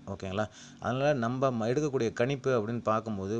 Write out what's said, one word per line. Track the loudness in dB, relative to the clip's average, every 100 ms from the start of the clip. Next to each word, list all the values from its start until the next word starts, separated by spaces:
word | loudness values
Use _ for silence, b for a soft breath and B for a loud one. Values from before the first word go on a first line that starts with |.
| -8
ஓகேங்களா? | -8 -4 -2 -2 B B B
அதனால | -2 2 2
நம்ம | 2 0 2 0
ம-, | 2 2
எடுக்கக்கூடிய | 2 0 0 0
கணிப்பு | 2 0 2 2
அப்படின்னு | 2 0 -2
பார்க்கும்போது | 0 0 0 -4 -2 -2